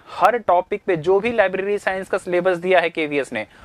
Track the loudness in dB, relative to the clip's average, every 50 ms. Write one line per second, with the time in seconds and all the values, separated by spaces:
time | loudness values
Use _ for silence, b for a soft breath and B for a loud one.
0 | _ -16 -2 2 2 2 2 2 0 2 2 2 2 -2 -6 -6 -2 -2 -2 0
1 | 2 2 2 2 2 0 2 2 2 2 0 -2 -2 -2 -4 -2 -2 -4 -4 -4
2 | -6 -6 -6 -6 -4 -2 -2 0 2 0 0 0 0 0 2 2 2 0 -4 -4
3 | -4 -2 -2 -4 -4 -4 -6 -8 -10 B B B B